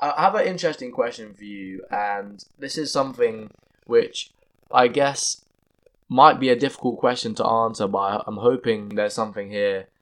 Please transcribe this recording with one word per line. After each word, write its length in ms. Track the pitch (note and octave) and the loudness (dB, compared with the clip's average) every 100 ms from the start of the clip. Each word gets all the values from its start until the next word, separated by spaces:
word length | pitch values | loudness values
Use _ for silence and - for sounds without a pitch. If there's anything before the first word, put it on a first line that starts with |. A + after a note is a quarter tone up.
I 220 | D3 D3 | -4 2
have 120 | F3+ | 2
an 100 | G#3 F#3 | 2 -2
interesting 440 | F#3 E3+ D3+ B2 | 0 -4 -4 -10
question 440 | A#2+ A#2+ A#2+ G#2+ | -2 -4 -4 -18
for 100 | G2 | -18
you, 400 | G#2 G2+ F#2+ F#2+ - | -16 -14 -12 -12 -8
and 540 | G#2 G2+ G2+ G2+ G2+ - _ | -4 -4 -4 -8 -16 -20 _
this 180 | C#3 D#3+ | -10 -8
is 160 | D3 | -4
something 580 | D#3 C3+ B2 A#2 A2 G#2+ _ _ _ - | -2 -4 0 -2 -2 -14 _ _ _ 2
which 460 | A#3 - - - _ _ _ _ | 2 2 -4 -14 _ _ _ _
I 160 | C3 B2 | 4 4
guess 560 | C#3 C#3 C#3 - - _ _ _ _ _ _ _ | 4 0 -2 -6 -8 _ _ _ _ _ _ _
might 320 | B2+ D3+ C#3+ | 8 8 8
be 80 | C3 | 4
a 80 | A#2+ | 4
difficult 400 | C3+ - B2+ A2+ | 2 -2 -4 0
question 360 | B2+ B2 A#2 G#2+ | 0 0 -6 -2
to 100 | A2+ | 0
answer, 400 | A2+ A2+ A2 G#2 | 2 0 0 -2
but 120 | G2 | 0
I, 240 | G2 G#2 - | 0 -2 -4
I'm 120 | G#2+ | 0
hoping 500 | A#2 B2+ A#2 G#2+ G#2 | 2 2 0 -2 -2
there's 240 | G#2 G#2 | -2 -2
something 360 | G#2 A2 G#2 G2+ | -2 -6 -6 -8
here 360 | G#2 G2+ G2 F#2+ _ | -2 0 -2 -6 _